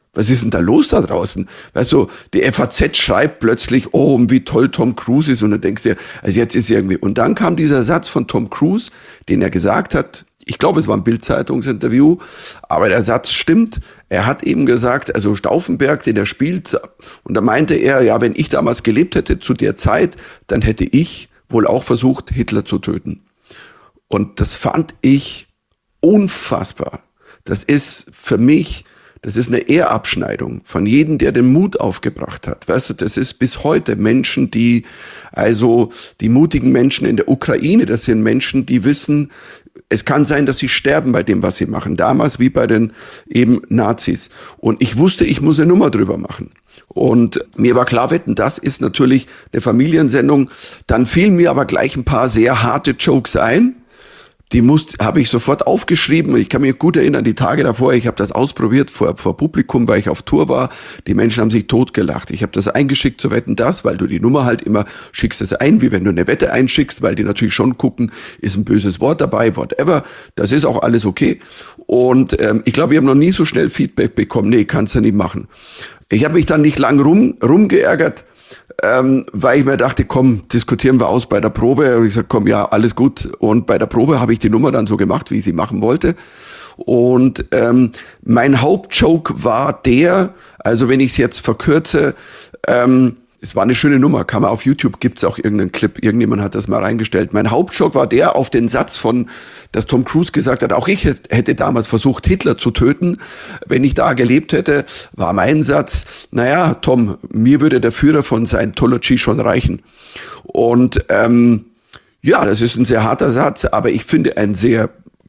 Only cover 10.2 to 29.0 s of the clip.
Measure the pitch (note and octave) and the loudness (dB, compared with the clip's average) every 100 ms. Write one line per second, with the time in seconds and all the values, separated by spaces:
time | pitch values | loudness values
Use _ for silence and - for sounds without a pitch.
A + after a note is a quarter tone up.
10.2 | - _ - - E3 F3 G#2+ G2+ A2+ A#2 | -20 _ -14 -2 0 0 0 -2 -2 -2
11.2 | - A#2+ - C3 C3+ A2 A#2 B2 D3+ F3 | -2 -4 -2 -4 -4 -4 0 4 4 2
12.2 | - - - - - D#2 G2+ A2 G#2 B2 | -4 -20 -20 -20 -4 0 2 2 0 -2
13.2 | - - - G3 A3 - - - _ F#2 | -2 -4 0 2 0 -4 -14 -20 _ -2
14.2 | A2+ - - - C3 A#2+ B2 C3+ - - | -2 -2 -2 0 2 0 0 -2 -4 -2
15.2 | G#2 G#2 - D#3+ - E2+ C#3 D3+ - G#2 | -2 -2 -2 -2 -2 -2 -2 0 -2 -2
16.2 | G2+ - D3 F3+ - - - _ - - | -2 -4 -4 -4 -6 -6 -8 _ -20 -18
17.2 | - G#2+ G#2+ B2 D#3 - C3 C3+ A#2 A2 | -6 -2 0 0 0 0 2 2 2 2
18.2 | B2 - D3+ - - A#2+ A#2 A2+ F3+ - | 0 -2 -2 -2 -2 -2 0 0 0 -2
19.2 | - B2+ - - G#2 - - G3+ - - | -2 -4 -4 -2 -2 -2 -2 0 0 -4
20.2 | - - - A#2+ B2 A2+ F#2 C3+ E3+ - | -20 -20 -6 -2 0 -2 0 0 0 -6
21.2 | - _ _ A#2 - C3 - A#2+ C3 C3 | -18 _ _ 0 2 0 0 0 0 -2
22.2 | - B2 A#2 G#2+ - F#2+ - - - - | -4 -4 -2 -4 -4 -6 -4 -6 -8 -14
23.2 | _ _ _ - - _ _ _ _ G#2 | _ _ _ -20 -20 _ _ _ _ -4
24.2 | - - - - - E3 D#3+ - C3 C#3 | -4 -4 -4 -4 -4 -4 -4 -2 2 2
25.2 | - - - _ _ _ _ _ E3+ G#3 | 0 -14 -20 _ _ _ _ _ 2 4
26.2 | G3 - - - - - - - _ _ | 2 -4 -6 -6 -6 -8 -10 -10 _ _
27.2 | _ _ - G2 - C#3+ - - - - | _ _ -8 -6 0 0 -2 -8 -16 -16
28.2 | - G#2+ B2 D#3+ D#3 - - _ | -2 2 4 2 0 -10 -16 _